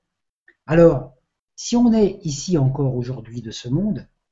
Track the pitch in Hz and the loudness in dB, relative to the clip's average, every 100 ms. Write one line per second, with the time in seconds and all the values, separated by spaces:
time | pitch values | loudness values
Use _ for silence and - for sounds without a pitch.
0 | _ _ _ _ _ _ - 160 165 139 | _ _ _ _ _ _ -2 6 6 4
1 | - _ _ _ _ - - 240 240 220 | -6 _ _ _ _ -16 -4 2 4 4
2 | 196 - 160 135 - 170 131 135 135 123 | 2 0 -8 -8 -2 0 0 0 -4 -4
3 | 120 131 110 120 110 104 120 143 214 143 | -6 -10 -12 -14 -12 -14 -4 -2 -2 -6
4 | - _ _ | -10 _ _